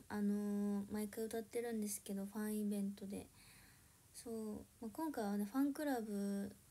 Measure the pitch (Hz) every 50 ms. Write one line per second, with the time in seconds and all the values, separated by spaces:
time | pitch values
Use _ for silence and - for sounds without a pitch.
0 | - - 208 208 208 202 202 208 208 208 202 202 202 202 202 202 202 202 214 214
1 | 214 208 208 226 226 220 226 226 220 - - 240 233 240 233 220 208 208 208 -
2 | - - 196 196 196 202 208 220 214 214 214 214 208 202 208 202 196 196 202 -
3 | 202 190 196 185 - - - - - - - - - - - - - - - -
4 | - - - - - 247 226 220 220 214 208 208 - - - - 233 226 202 -
5 | 320 311 277 247 214 202 208 208 208 202 - 269 277 285 277 - 302 294 269 233
6 | 214 220 202 202 202 202 202 202 196 202 - - - -